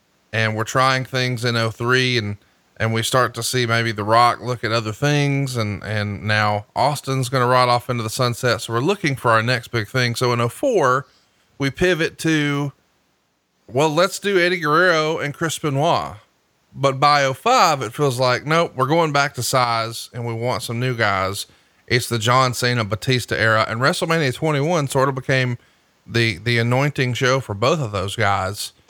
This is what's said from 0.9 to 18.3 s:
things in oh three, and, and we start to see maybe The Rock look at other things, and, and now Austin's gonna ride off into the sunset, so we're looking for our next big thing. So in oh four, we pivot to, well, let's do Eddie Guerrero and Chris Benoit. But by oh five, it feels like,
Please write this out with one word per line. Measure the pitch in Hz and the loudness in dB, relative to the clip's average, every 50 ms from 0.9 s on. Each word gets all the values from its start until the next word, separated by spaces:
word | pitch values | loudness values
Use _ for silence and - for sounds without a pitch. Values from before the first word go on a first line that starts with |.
| 131 131 127 | 2 0 -4
things | - - 131 127 127 127 113 120 | -4 -4 -2 -2 -2 -2 -2 -2
in | 123 117 | -2 0
oh | 117 113 113 | 0 -2 -2
three, | 110 - 120 120 127 127 127 127 123 117 | -4 -4 -2 0 2 2 2 2 0 0
and, | 104 104 101 - _ _ _ _ _ _ _ | -2 -2 -6 -8 _ _ _ _ _ _ _
and | - 107 113 | -4 -2 -2
we | 113 113 | 0 0
start | 113 - - 131 123 117 120 | -2 0 2 2 0 0 -2
to | 120 | -6
see | 113 - - 127 120 | -6 -4 -2 -2 0
maybe | 113 117 117 113 117 | 0 0 0 0 -2
The | 110 104 101 | -4 -4 0
Rock | 104 113 117 120 120 110 - | 2 4 4 4 4 2 0
look | 104 120 127 113 - | -4 -8 -6 -4 -4
at | 107 | -2
other | 110 117 110 107 | -2 -2 -2 -4
things, | 104 - 143 147 147 147 143 143 139 139 139 131 127 | -6 -2 0 0 2 2 2 0 0 -2 -2 -4 -4
and, | 120 107 104 101 - | -4 -4 -4 -4 -6
and | - 101 107 107 104 104 101 76 80 | -6 -6 -4 -4 -4 -4 -6 -6 -2
now | 107 107 107 107 107 104 101 104 _ - | 0 0 2 2 2 0 -2 -4 _ -2
Austin's | - 120 143 147 135 - 135 135 135 127 123 | 0 0 0 0 -2 -6 -4 -2 -2 -2 -2
gonna | 139 131 123 | 0 0 2
ride | 123 127 127 127 123 | 4 4 4 4 4
off | 120 120 - - | 2 0 -2 -4
into | 123 120 | -6 -4
the | 110 110 | -4 -6
sunset, | - - 127 120 113 - - 123 113 101 | -2 -2 -2 -2 -2 -2 0 -2 0 -2
so | - - 113 | -2 -4 -2
we're | 117 | 0
looking | 131 175 202 196 - 147 135 | 0 0 -2 0 -2 -4 -4
for | - - 123 | 0 2 4
our | 113 110 | 4 4
next | 110 120 127 117 - - | 4 2 -2 -2 -4 -4
big | - 117 104 - | -6 -6 -4 -2
thing. | - 131 123 120 117 | -2 -2 0 0 -2
So | - 131 123 | 0 0 0
in | 120 120 | 0 0
oh | 117 117 | 0 -2
four, | - - - 277 240 185 147 123 127 139 139 _ _ _ _ _ _ _ _ _ _ - | -2 -2 -2 2 2 4 4 4 2 2 -2 _ _ _ _ _ _ _ _ _ _ -4
we | 139 139 | -4 -4
pivot | - - 180 180 180 156 165 - - - | -2 0 0 2 2 2 0 -4 -4 -4
to, | - 160 160 156 147 147 143 143 147 139 - _ _ _ _ _ _ _ _ _ _ _ _ _ _ _ _ _ _ | -2 0 0 2 0 0 -2 -2 -4 -4 -8 _ _ _ _ _ _ _ _ _ _ _ _ _ _ _ _ _ _
well, | - 107 135 151 160 | -4 0 2 2 2
let's | 147 165 185 190 - - | 4 2 2 0 0 -4
do | - 202 202 180 | -4 0 2 2
Eddie | 170 175 185 175 | 2 2 0 0
Guerrero | 160 151 151 160 180 185 165 156 156 156 165 - | 0 2 4 4 4 4 4 2 2 0 -2 -2
and | 120 143 | -4 -6
Chris | 139 - 170 160 - - | -4 -4 -4 -4 -4 -4
Benoit. | - 151 135 135 147 170 147 107 76 73 92 107 _ _ _ _ _ _ _ _ _ _ - | -4 -2 0 0 2 2 2 0 -2 -4 -10 -14 _ _ _ _ _ _ _ _ _ _ -8
But | 131 135 139 135 131 | 0 0 0 2 4
by | 147 147 147 143 139 | 4 4 6 6 4
oh | 135 | 2
five, | 131 - - 233 254 254 202 170 151 135 | 0 0 0 2 4 6 6 4 4 2
it | 123 107 - | -2 -6 -2
feels | - 147 139 120 120 | 0 0 0 2 2
like, | 131 123 | 2 2